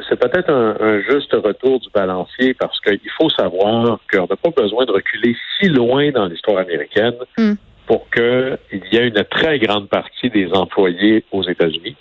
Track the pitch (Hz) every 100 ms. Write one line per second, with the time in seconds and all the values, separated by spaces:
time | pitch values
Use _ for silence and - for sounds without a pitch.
0 | - - 247 180 175 139 110 104 107 104
1 | 98 143 139 117 104 98 131 131 - 104
2 | 95 92 87 - 131 123 87 - 107 101
3 | - - 160 - 95 87 101 113 120 107
4 | - 98 87 98 - - 104 113 127 98
5 | - 110 120 117 - - 202 139 120 135
6 | 147 127 95 82 - 95 87 80 - 101
7 | 117 120 127 - 220 208 _ _ - 110
8 | - 120 117 127 131 - _ 101 - 113
9 | 123 104 92 - 160 143 110 104 101 98
10 | - - 123 107 90 95 90 - 95 87
11 | 104 110 - 98 92 87 82 - 117 -